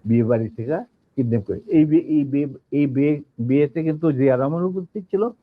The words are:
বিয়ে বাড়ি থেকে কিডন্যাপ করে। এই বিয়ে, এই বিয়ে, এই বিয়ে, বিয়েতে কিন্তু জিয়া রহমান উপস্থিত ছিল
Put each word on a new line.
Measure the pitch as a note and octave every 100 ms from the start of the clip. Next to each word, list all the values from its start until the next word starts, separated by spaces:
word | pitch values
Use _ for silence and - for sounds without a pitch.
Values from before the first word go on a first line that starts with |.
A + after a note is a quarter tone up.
বিয়ে | G#2+ A#2
বাড়ি | A2+ A#2 A2
থেকে | - A#2 E3 A#3+ _ _ -
কিডন্যাপ | A#2+ A2+
করে। | F#2+ F#2 -
এই | E3
বিয়ে, | D3+ D#3+
এই | D3 D3+
বিয়ে, | C#3 C#3 C#3+ C3+ _
এই | C#3+ C#3+
বিয়ে, | B2+ D3 D3 - -
বিয়েতে | A#2+ C#3 D3 E3
কিন্তু | D#3+ D#3 D#3+
জিয়া | C3 C3+ B2+
রহমান | C3+ E3
উপস্থিত | F3+ F#3 F3 G#3+
ছিল | F3+ G3 A#3 A3+